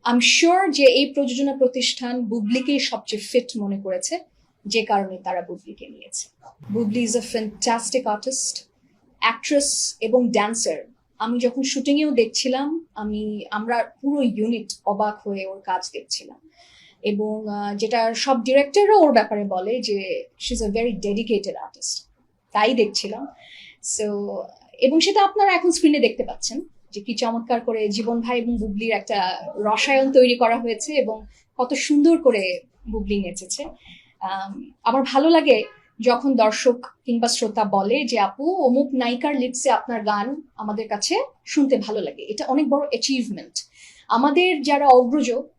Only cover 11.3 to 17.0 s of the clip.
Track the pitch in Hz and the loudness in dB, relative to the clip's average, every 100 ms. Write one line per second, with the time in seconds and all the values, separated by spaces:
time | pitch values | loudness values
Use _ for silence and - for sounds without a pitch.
11.3 | 240 240 269 269 277 277 285 302 240 226 | 0 0 -2 -4 -2 0 2 2 2 2
12.3 | - 262 254 285 330 330 - 214 214 214 | 0 -2 -2 -2 -4 -8 -10 -6 -6 -6
13.3 | 208 - 208 226 240 - _ 277 285 240 | -8 -8 -8 -2 -2 -2 _ -2 0 0
14.3 | 202 220 233 208 - - 202 214 208 208 | 0 -2 -2 -6 -6 -4 -2 -2 -4 -8
15.3 | 196 190 190 - 185 - - - - - | -6 -8 -10 -6 -6 -6 -14 -10 -10 -10
16.3 | - _ _ _ _ _ _ | -20 _ _ _ _ _ _